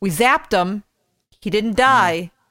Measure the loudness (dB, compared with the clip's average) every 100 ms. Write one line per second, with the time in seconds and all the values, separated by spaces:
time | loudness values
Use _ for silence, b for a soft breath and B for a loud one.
0 | -4 0 2 2 0 -2 -2 -6 -12 _
1 | _ _ _ _ -6 -4 -2 0 2 4
2 | 2 -2 -6 _ _